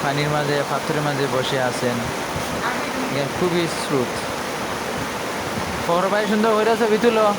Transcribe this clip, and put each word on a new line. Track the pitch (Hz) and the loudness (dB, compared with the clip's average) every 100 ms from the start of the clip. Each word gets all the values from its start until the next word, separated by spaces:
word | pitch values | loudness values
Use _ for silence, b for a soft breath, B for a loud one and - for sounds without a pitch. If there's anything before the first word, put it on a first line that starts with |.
পানির | 147 143 147 | 0 0 0
মাঝে, | 151 147 147 135 | 0 0 0 0
পাথরের | 143 - 151 | -2 -2 0
মাঝে | 151 139 139 | 0 0 0
বসে | 127 127 139 | 0 0 0
আছেন। | 127 120 123 120 117 - - - - 143 - - - - 127 | 0 0 0 0 -2 -4 -4 -4 -4 -4 -2 -2 -4 -4 -2
এখানে | 131 139 - | -2 -2 0
খুবই | 175 170 165 - - | 0 2 0 -2 0
স্রোত। | 143 120 - - - - - - - - - - - - - - - - - - | 0 0 -2 -6 -6 -6 -6 -4 -4 -4 -4 -4 -6 -6 -6 -4 -4 -4 -4 0
ফখর | 175 190 | 2 2
ভাই | 202 208 | 2 2
সুন্দর | 214 220 | 2 4
করে | 214 214 226 | 4 4 4
ছবি | 226 214 | 4 4
তুলো | 233 220 214 | 4 6 4